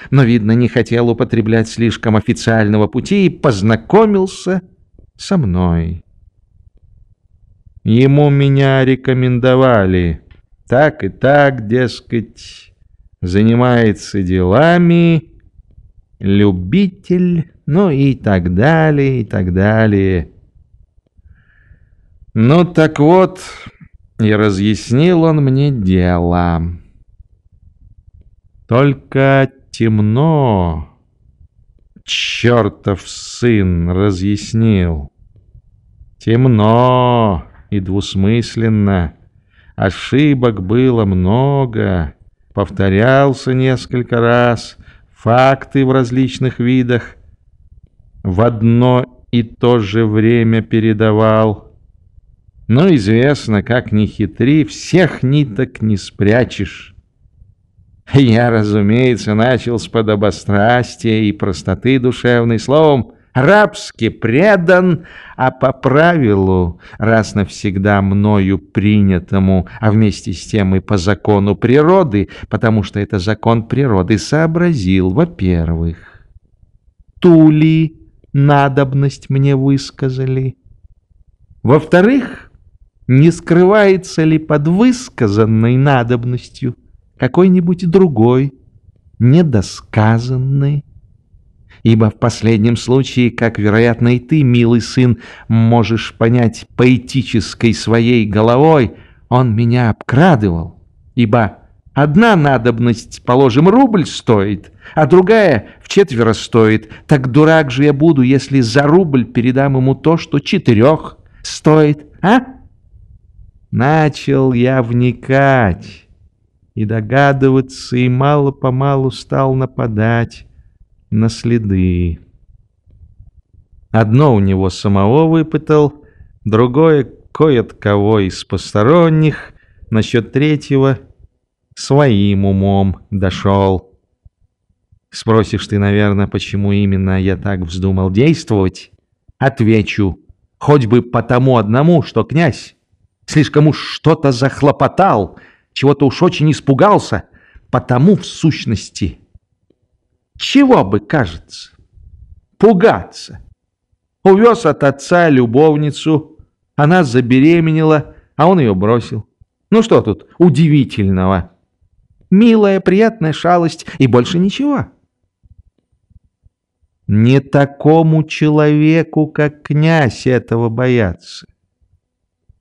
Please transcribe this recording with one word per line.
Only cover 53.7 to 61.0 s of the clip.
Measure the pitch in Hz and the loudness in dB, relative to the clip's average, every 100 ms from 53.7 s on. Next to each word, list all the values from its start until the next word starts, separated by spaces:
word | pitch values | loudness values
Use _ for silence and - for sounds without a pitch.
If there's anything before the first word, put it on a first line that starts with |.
| 123 - | -4 -2
ни | 107 104 | -2 -2
хитри, | - 101 - 120 156 | -4 -6 -2 0 0
всех | 120 - - 170 165 - | -2 -8 -2 0 0 -2
ниток | 127 147 135 101 131 - | -2 -2 -2 -4 -8 -4
не | 110 98 | -4 -4
спрячешь. | - - 101 120 110 - 92 - - _ _ _ _ _ _ _ _ _ _ _ - | -6 -4 0 0 -2 -6 -10 -12 -20 _ _ _ _ _ _ _ _ _ _ _ -2
Я, | 143 123 110 120 | 0 2 2 2
разумеется, | 113 104 104 101 117 127 107 107 | 0 0 0 0 2 0 -2 -2
начал | 104 123 123 120 113 | 0 0 0 -2 -6
с | - | -4
подобострастия | 117 107 104 104 - - 101 110 123 117 - | -4 -2 0 -2 -4 -2 0 2 0 -2 -6